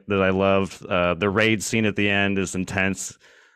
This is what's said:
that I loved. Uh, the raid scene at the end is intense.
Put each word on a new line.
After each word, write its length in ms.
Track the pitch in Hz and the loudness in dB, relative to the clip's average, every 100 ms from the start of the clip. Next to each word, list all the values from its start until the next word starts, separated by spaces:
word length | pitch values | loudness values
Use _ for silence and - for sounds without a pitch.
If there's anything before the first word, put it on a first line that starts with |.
| - | -2
that 120 | 101 | 0
I 60 | 95 | 2
loved. 540 | 95 98 98 95 - | 2 2 2 0 -8
Uh, 300 | - 95 87 | -4 0 0
the 160 | 85 101 | 0 0
raid 320 | 95 110 110 | 2 2 0
scene 240 | - 113 110 | -2 0 0
at 100 | 98 | 0
the 140 | 101 | 0
end 280 | 101 98 98 | 2 0 0
is 160 | 92 | -2
intense. 600 | 92 92 98 95 95 - - _ - _ | -4 -4 -2 -2 -2 -8 -14 _ -20 _